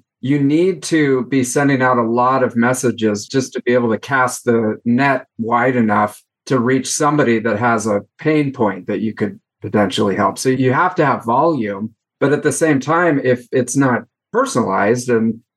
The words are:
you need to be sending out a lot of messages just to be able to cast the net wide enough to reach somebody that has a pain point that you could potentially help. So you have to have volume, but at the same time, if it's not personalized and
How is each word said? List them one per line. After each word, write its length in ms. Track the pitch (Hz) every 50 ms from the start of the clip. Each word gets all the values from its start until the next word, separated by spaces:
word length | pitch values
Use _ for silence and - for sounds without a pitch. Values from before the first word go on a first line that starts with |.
| - _ _ _
you 200 | - 127 143 147
need 400 | 139 139 147 160 175 190 185 156 -
to 420 | - 165 160 151 139 135 127 120
be 180 | 123 139 135 127
sending 380 | 127 - 147 143 139 139 123
out 160 | 127 127 127 120
a 120 | 117 113
lot 340 | 117 120 120 127 135 135 127
of 120 | 117 107
messages 720 | 117 117 120 127 127 - 123 107 104 107 107 104 101 - -
just 240 | - 135 127 - -
to 80 | 127 -
be 100 | 120 120
able 180 | 123 120 113
to 80 | 110 107
cast 460 | - - 139 135 127 123 - - -
the 320 | 123 117 113 113 107 107 - -
net 420 | 120 120 127 139 139 131 127 - - _ -
wide 380 | 110 113 120 120 120 131 127
enough 480 | 123 113 107 104 107 104 104 - - _ _ _ _ _
to 140 | - 139 127
reach 300 | 113 123 131 131 127 -
somebody 500 | - - 156 147 151 143 131 117 117 110
that 200 | 104 113 104 104
has 280 | 123 120 117 110 101 110
a 180 | 101 101 104 - _ -
pain 340 | - 151 156 151 147 139 131
point 340 | - 113 101 95 92 90 -
that 140 | 104 92
you 120 | 107 110 104
could 240 | - 107 101 98 - - _ _ _
potentially 540 | - 104 - 107 101 95 90 - 107 101 92
help. 220 | 90 101 98 - -
So 100 | - 131
you 240 | 131 131 127 127
have 240 | 123 156 175 - -
to 100 | 175 156
have 200 | 117 113 104 107
volume, 680 | 113 117 127 151 170 165 135 110 101 101 98 107 113 - _ _ _ _ _
but 100 | 135 135
at 120 | 147 143 -
the 100 | 147 135
same 260 | - 170 156 147 127
time, 400 | 123 139 160 170 180 170 151 139
if 260 | - 127 123 120 - -
it's 240 | - 131 120 127 135
not 280 | 139 139 131 120 107 - - _ _ _ _
personalized 800 | - 220 269 262 - 127 110 98 95 95 98 104 120 123 120 123
and 320 | 120 110 113 113 110 - - _ _